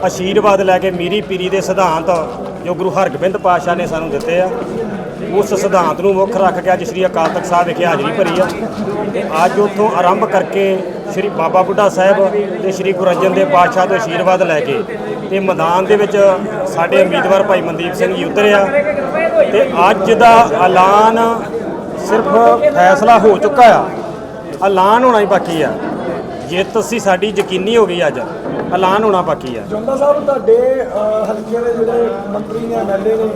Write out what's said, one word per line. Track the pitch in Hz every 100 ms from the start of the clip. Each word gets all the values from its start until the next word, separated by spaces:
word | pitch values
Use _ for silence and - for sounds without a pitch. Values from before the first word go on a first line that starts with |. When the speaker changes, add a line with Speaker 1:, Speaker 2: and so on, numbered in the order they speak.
Speaker 1:
ਆਸ਼ੀਰਵਾਦ | 185 180 180 208 208 196
ਲੈ | 190 185
ਕੇ | 190
ਮੀਰੀ | 175 175 208
ਪੀਰੀ | 202 190 185
ਦੇ | 196
ਸਿਧਾਂਤ | 185 190 185 160 165 175 151 - - -
ਜੋ | 165
ਗੁਰੂ | 175 185
ਹਰਗੋਬਿੰਦ | 180 - - 175 185
ਪਾਤਸ਼ਾਹ | 185 175 175 175
ਨੇ | 170
ਸਾਨੂੰ | 160 160
ਦਿੱਤੇ | 143 160 170
ਆ, | 185 - - 226 220 196 180 - -
ਉਸ | 392 208
ਸਿਧਾਂਤ | 202 202 180 165 151
ਨੂੰ | 196
ਮੁੱਖ | 190 196 190
ਰੱਖ | 190 170
ਕੇ | 175
ਅੱਜ | 185
ਸ਼੍ਰੀ | 175 175 185
ਅਕਾਲ | 175 160
ਤਖਤ | 185 175
ਸਾਹਿਬ | 175 175
ਵਿਖੇ | 160 175
ਹਾਜ਼ਰੀ | 151 143
ਭਰੀ | 208 180 170
ਆ। | 180 180 214 - 202 208 202
ਤੇ | 185 156 156
ਅੱਜ | 175 190
ਉੱਥੋਂ | 208 196 214 180
ਆਰੰਭ | 180 202
ਕਰਕੇ | 214 196 180 196 196 190 185 - -
ਸ਼੍ਰੀ | 190 202
ਬਾਬਾ | - 165 185
ਬੁੱਢਾ | 185 196 202
ਸਾਹਿਬ | 185 185 208 196 208 202 175
ਤੇ | 190
ਸ਼੍ਰੀ | 185 185
ਗੁਰੂ | 180 185
ਅਰਜਨ | 170 190
ਦੇਵ | 185 190
ਪਾਤਸ਼ਾਹ | 185 175 185 185
ਤੋਂ | 190
ਆਸ਼ੀਰਵਾਦ | 165 170 175 185
ਲੈ | 180 156
ਕੇ | 143 143 185 208 - - -
ਤੇ | 190
ਮੈਦਾਨ | 190 165 160 175
ਦੇ | - 208
ਵਿੱਚ | 208 202 196 190 208 - -
ਸਾਡੇ | - 170 -
ਉਮੀਦਵਾਰ | 277 - 185 196
ਭਾਈ | 196 185
ਮਨਦੀਪ | 165 165 170
ਸਿੰਘ | - 185
ਜੀ | 185
ਉਤਰੇ | - 208 208
ਆ। | 202 196 285 294 285 - 311 330 330 -
ਤੇ | 208 269 165 175
ਅੱਜ | 208 196
ਦਾ | 226 233 226 233 170
ਐਲਾਨ | 185 185 185 202 220 226 226 226 214 - - - - -
ਸਿਰਫ | - - - 226 233 - -
ਫੈਸਲਾ | 190 180 190 214 226
ਹੋ | 208 190
ਚੁੱਕਾ | - 277
ਆ, | 240 165 117 - - - - - - - 196
ਐਲਾਨ | 190 190 233
ਹੋਣਾ | 254 226
ਹੀ | 202
ਬਾਕੀ | 190 - 165
ਆ। | 135 110 - - - - - - -
ਜਿੱਤ | 175 190 226
ਅਸੀਂ | 196 233
ਸਾਡੀ | 196 180 208 208
ਯਕੀਨੀ | 247 185 185 233
ਹੋ | 196
ਗਈ | 175 160
ਅੱਜ, | 127 110 - - - -
ਐਲਾਨ | 180 185 196
ਹੋਣਾ | 220 185
ਬਾਕੀ | 156 147 131 117
ਆ। |
Speaker 2:
ਜੋਂਦਾ | 101 214 226 262
ਸਾਹਿਬ, | 285 294
ਤੁਹਾਡੇ, | 285 262 208 233 254 262
ਅਹ, | 226 202 214 214 214
ਹਲਕੇ | 214 220 233
ਦੇ | 240
ਜਿਹੜੇ | 226 220 233 226 196 202
ਮੰਤਰੀ | 202 214 226 233
ਨੇ, |
ਐਮ | 233 196
ਐਲ | 196 202
ਏ | 220
ਨੇ | 220